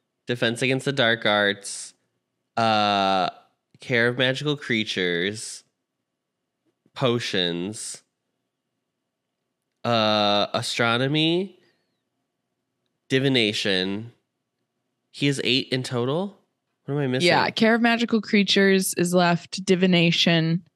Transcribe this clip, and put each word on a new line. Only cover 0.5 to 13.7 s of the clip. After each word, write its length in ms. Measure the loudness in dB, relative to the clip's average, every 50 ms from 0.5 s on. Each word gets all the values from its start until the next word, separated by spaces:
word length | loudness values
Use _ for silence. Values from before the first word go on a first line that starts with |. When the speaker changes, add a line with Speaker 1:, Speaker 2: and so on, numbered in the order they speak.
| -2 -2 -2
Speaker 1:
Against 220 | -2 -2 -2 -2
the 60 | -4 -2
Dark 340 | 0 2 2 2 0 0
Arts, 680 | 0 2 2 2 0 -2 -4 -8 -14 -14 -14 -14 -18 -20 _ _ _ _ _ _ _ _ _ _ _ -4
uh, 720 | -2 0 2 2 2 2 0 0 0 2 2 0 0 0 -2 -6 -10 _ _ _ _ _ _ _ -16
Care 280 | -8 -2 0 0 0 0
of 80 | 0 0
Magical 380 | 0 0 0 -2 -4 -4 -6
Creatures, 1040 | -6 -4 -4 -2 -2 -2 -4 -4 -2 -2 -2 0 -2 -2 -4 -6 -8 -12 -14 -16 -16 -20 _ _ _ _ _ _ _ _ _ _ _ _ _ _ _ _ _ _ _ _ _ _ _ _ _ -8
Potions, 1080 | -4 -2 -2 -2 -2 -4 -4 -4 -2 -2 -2 -2 -4 -6 -8 -8 -10 -12 -14 -14 -16 _ _ _ _ _ _ _ _ _ _ _ _ _ _ _ _ _ _ _ _ _ _ _ _ _ _ _ _ _ _ _ _ _ _ _ _ -4
uh, 640 | 0 0 2 2 2 2 2 2 2 2 0 0 0 -2
Astronomy, 1040 | -4 -4 -4 -2 0 0 2 2 0 0 0 0 0 0 0 0 0 -2 -6 -10 _ _ _ _ _ _ _ _ _ _ _ _ _ _ _ _ _ _ _ _ _ _ _ _ _ _ _ _ _ _ -2
Divination. 1040 | -2 0 2 2 2 2 2 0 0 -2 -2 0